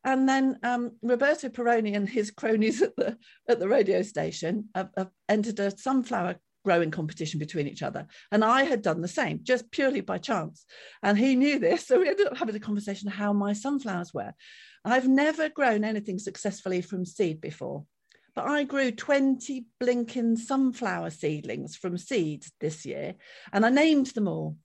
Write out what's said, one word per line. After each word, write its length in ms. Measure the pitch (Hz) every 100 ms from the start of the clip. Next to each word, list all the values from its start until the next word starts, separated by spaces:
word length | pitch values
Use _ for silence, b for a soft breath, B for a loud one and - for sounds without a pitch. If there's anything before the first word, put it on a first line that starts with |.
And 240 | 262 262 262
then, 300 | 269 269 -
um, 300 | 240 247 240 -
Roberto 460 | 233 240 277 311 262
Perrone 480 | - 233 233 214 208
and 100 | 202
his 220 | 247 208
cronies 500 | - 220 220 220 226
at 120 | 370 -
the, 200 | - 226 b b -
at 100 | 233
the 80 | 190
radio 360 | 269 202 180
station 680 | 202 - 160 - 160 190 214
have, 160 | 190 185 -
have 140 | 190 _ -
entered 300 | 214 214 208
a 180 | 202 196
sunflower 600 | 262 269 240 220 180 180 _ _
growing 280 | 196 170 160
competition 480 | 156 151 - 156 151
between 260 | 151 170 143
each 160 | -
other. 240 | 135 - - B B
And 140 | 208
I 180 | 220 254
had 180 | 277 240
done 180 | 208 165
the 80 | 175
same, 320 | - 214 160
just 280 | - 247 247
purely 280 | - 269 269
by 160 | - 185
chance. 460 | - 208 160 - _ B B B
And 160 | 202 208
he 160 | 262
knew 240 | 254 285 269
this, 280 | 175 339 -
so 120 | 302
we 80 | 339
ended 180 | 392 403
up 80 | 254
having 180 | 233 214
a 40 |
conversation 480 | 214 208 202 196 202
how 240 | 196 208
my 200 | 208 202
sunflowers 600 | 208 269 285 240 180 175
were. 180 | 131 - - B B B B
I've 240 | - 254 254
never 400 | 269 294 311 311
grown 340 | 302 262 208
anything 340 | 214 214 208 196
successfully 600 | - - 208 202 190 185
from 220 | 180 185
seed 360 | 180 - 180 156
before, 440 | 156 151 131 147 151 _ b b b -
but 100 | -
I 160 | 294
grew 280 | 285 277 254
twenty 720 | 226 - 277 269 262 - 262 247 _
blinking 560 | 247 240 226 254 233 226
sunflower 760 | 226 269 262 247 220 180 165
seedlings 640 | 156 151 151 117 127 151 -
from 220 | 185 175
seed 460 | - 247 160 147 - _
this 240 | 151 156 -
year, 280 | 139 151 190 B B B
and 120 | 196 226
I 40 |
named 360 | 269 320 294 262
them 200 | 226 196
all. 280 | 160 156 156